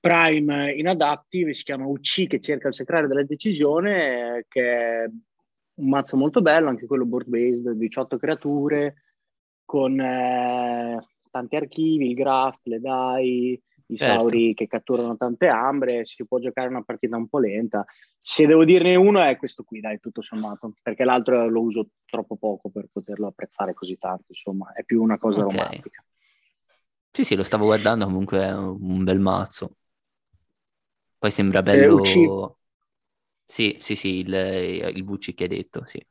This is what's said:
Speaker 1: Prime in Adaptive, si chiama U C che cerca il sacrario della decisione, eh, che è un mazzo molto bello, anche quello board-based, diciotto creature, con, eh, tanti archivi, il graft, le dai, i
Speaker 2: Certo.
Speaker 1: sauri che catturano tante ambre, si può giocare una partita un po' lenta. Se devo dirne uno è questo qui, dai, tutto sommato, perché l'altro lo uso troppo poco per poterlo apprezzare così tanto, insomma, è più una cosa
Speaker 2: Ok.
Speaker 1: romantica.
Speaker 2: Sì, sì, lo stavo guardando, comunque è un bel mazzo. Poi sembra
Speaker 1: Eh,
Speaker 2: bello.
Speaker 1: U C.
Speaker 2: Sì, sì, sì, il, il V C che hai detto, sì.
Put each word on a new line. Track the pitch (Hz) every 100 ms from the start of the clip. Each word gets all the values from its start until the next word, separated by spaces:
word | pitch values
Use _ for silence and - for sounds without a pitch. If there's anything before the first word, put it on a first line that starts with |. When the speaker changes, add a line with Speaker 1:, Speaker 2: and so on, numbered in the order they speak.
Speaker 1:
Prime | 175 170 165 156 147 143 143
in | 143 160
Adaptive, | 180 147 147 _ 185 165
si | 139
chiama | - 135
U | 135 139
C | 143 - 185
che | 139
cerca | - 147 139
il |
sacrario | 127 131 165 151
della | 135
decisione, | 139 147 214 170 147 156 196 196 147 123 120 120
eh, | -
che | 131 123 120 117 117
è | 113 226 _ _ _ _ _ -
un | 139
mazzo | 139 135 135
molto | 147 151
bello, | 170 156 156
anche | 120 117
quello | 135 120
board-based, | 123 120 117 123 120 120
diciotto | 113 113 139 127 -
creature, | 151 156 147 143 143 147 147 143 _ _ _ _ _ _
con, | _ 143 131 135
eh, | 131 127 127 123 123 123 123 120 117 117 - _ _
tanti | 127 123
archivi, | 151 135 - 160 156 131
il |
graft, | 123 135 131 131 - -
le | 113
dai, | 131 131 127 127 127 123 123 127 _ _ _
i | 107
Speaker 2:
Certo. | 131 110
Speaker 1:
sauri | 117 117 113
che | 110 107
catturano | 113 - 123 120 113
tante | 123 120 180
ambre, | 117 127 143 127 120
si | 110 - 113
può | 127
giocare | 123 127 127
una | 127
partita | 107 113 117 117
un | 113
po' | 147
lenta. | 113 104 117 104 101 _ _ _
Se | - -
devo | 151 160
dirne | 160 180 175 180
uno | 196 202
è | 156 131
questo | 131 -
qui, | - -
dai, | 214 208
tutto | 117 110
sommato, | - 110 107 104 113 104
perché | - 107
l'altro | 127 127 117 127 117
lo | 113
uso | 113 110 107 _
troppo | _ 110 - 107
poco | 110 95 101
per | 98 98
poterlo | - 95 101 101
apprezzare | - 98 _ 98
così | 87 92 92
tanto, | 92 92 _
insomma, | - - 95 95
è | -
più | - 117
una | 113 107
cosa | 113 101
Speaker 2:
Ok. | 101
Speaker 1:
romantica. | 98 - - - - _ _ _ _ _ _ _ _ _ _ _
Speaker 2:
Sì, | -
sì, | 269 95
lo |
stavo | 95 107 107
guardando, | 107 104 117
comunque | 98 92 98 95
è | 95
un | 95 95 95 92 92
bel | 92 95
mazzo. | 95 92 95 - - _ _ _ _ _ _ _ _ _ _ _ _ _ _ _
Poi | 107
sembra | 101 98 95
Speaker 1:
Eh, |
Speaker 2:
bello. | 92 139 139
Speaker 1:
U | -
C. | - 190 - 95 95 _ _ _ _ _ _ _ _ _ _
Speaker 2:
Sì, | - 110 -
sì, | - 107
sì, | 98 92
il, | 92 95 95 95 90 90 90
il | 90
V | 95 98
C | -
che | -
hai | 90
detto, | 90 92 - -
sì. | - _